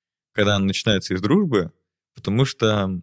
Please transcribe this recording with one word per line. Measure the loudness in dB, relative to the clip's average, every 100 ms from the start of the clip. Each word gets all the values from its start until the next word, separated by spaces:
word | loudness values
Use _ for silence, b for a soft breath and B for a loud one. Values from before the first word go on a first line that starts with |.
| _ _ _
когда | -2 0 2
она | 0
начинается | -2 0 0 0
из | -4
дружбы, | 0 2 2 0 -2 _ _ _ _
потому | -14 -4 0
что, | 0 0 0 0 -2 -4